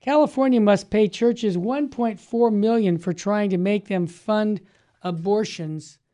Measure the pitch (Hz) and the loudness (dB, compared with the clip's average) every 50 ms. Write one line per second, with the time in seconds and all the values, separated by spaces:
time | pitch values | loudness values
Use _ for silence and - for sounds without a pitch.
0 | _ 254 277 302 302 - - - 262 269 254 240 214 202 202 196 - - - 208 | _ 0 2 2 2 2 2 0 2 2 4 4 4 4 4 2 0 -2 0 2
1 | 220 208 - - 233 240 240 233 226 214 180 175 175 220 254 285 294 277 - - | 2 2 0 0 0 0 0 0 -2 -2 -2 -2 -2 -2 -2 -2 -4 -6 -4 -4
2 | 240 233 220 - - _ - 233 233 233 220 202 202 220 233 233 220 190 175 165 | -4 -4 -4 -6 -12 _ 0 2 2 2 2 2 2 2 2 2 2 2 0 0
3 | 170 185 175 170 - 196 208 208 208 202 190 180 180 196 208 208 202 - 202 185 | -2 -4 -6 -4 -2 -2 0 0 0 0 0 0 0 0 0 -2 -2 -4 -4 -4
4 | 175 165 175 - _ - 214 214 214 214 214 190 - _ _ _ _ _ _ _ | -4 -4 -6 -12 _ -2 -2 0 0 0 -2 -4 -6 _ _ _ _ _ _ _
5 | _ 180 180 165 160 196 202 214 220 208 - - 170 156 156 156 151 - - _ | _ -8 -6 -4 -2 0 0 0 0 -4 -6 -10 -10 -8 -8 -10 -12 -14 -20 _
6 | _ _ | _ _